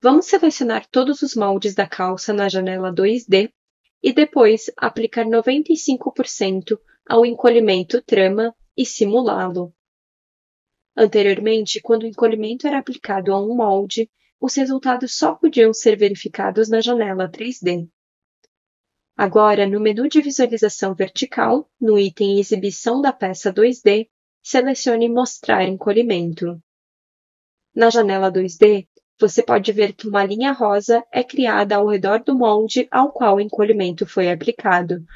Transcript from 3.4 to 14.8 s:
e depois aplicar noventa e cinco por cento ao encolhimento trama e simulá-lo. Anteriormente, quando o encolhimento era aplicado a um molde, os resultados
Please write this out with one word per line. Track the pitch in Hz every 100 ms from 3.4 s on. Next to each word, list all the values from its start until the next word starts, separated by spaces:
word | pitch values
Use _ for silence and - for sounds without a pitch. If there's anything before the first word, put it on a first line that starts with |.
| 220 _ _ _ _ _
e | 277
depois | 262 302 285 220 220 - -
aplicar | 226 - 226 - 220
noventa | 226 226 277 311
e | 311
cinco | - 262 -
por | - 254
cento | - 196 190 175 214 _ _ _
ao | 233 240
encolhimento | 233 240 233 214 185 175 240
trama | - 202 190 202 233 - _ -
e | 262
simulá-lo. | - 208 226 240 190 185 180 175 _ _ _ _ _ _ _ _ _ _ _ _ -
Anteriormente, | 214 214 196 196 214 220 214 214
quando | - 226
o | 226
encolhimento | 208 233 220 214 240 294
era | 277
aplicado | 269 247 - 196 185
a | 196
um | 202 247
molde, | 220 196 196 - 226 _ _ _
os | 262 -
resultados | 262 269